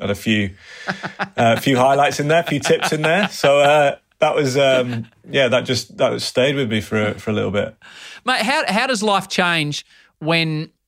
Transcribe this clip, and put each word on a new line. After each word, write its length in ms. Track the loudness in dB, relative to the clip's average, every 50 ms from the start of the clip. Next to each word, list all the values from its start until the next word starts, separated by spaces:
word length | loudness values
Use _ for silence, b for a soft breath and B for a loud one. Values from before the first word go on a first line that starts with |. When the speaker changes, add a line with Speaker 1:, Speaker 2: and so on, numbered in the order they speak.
Speaker 1:
had 100 | -6 -6
a 40 | -6
few, 340 | -4 -2 0 0 0 0 -2 -6 -10 -20 -20
<laughs> 180 | -20 -12 -10 -10
uh, 360 | -10 -8 -10 -12 -10 -10 -10 -6 -2
a 240 | 0 2 2 2 2
few 160 | 2 0 2 4
highlights 400 | 4 4 4 4 2 2 0 -2
in 80 | -2 0
there, 120 | 0 0
a 60 | 0
few 140 | 0 -4 -2
tips 320 | 0 0 0 0 0 -2 -2
in 100 | -2 0
there. 260 | 0 0 0 0 -2
So, 320 | -4 0 2 4 4 4
uh, 360 | 6 6 6 4 4 2 0 -2 _ _ _ _
that 160 | 0 0 2
was, 240 | 0 0 0 0 2
um, 480 | 2 4 4 2 0 -2 -4 -8 -8 -10 _ _ _ -4
yeah, 180 | 0 0 2 2
that 140 | 2 0 0
just, 340 | -2 -4 -4 -6 -8 -4
that 240 | -2 0 0 0 -2
stayed 360 | -6 -4 0 0 0 2 0
with 140 | 0 -2 -2
me 100 | -2 -4 -4
for 180 | -2 -2 -2
a, 140 | -2 -2 -4
for 160 | -6 -6 -4
a 40 | -4
little 180 | -2 -2 -2 -2
bit. 220 | -2 -4 -4 -6 B B B B B B B B B B
Speaker 2:
Mate, 160 | -2 -2 0 0
how, 220 | 0 0 0 0 0
how 160 | 0 0 0 0
does 140 | -2 -2 0
life 260 | 0 0 0 -2 -2
change 580 | -2 0 0 2 2 0 0 -2 -4 -8 b b b b b b b _
when 520 | -4 0 0 0 0 0 -2 -4 -6 -8 _ _ _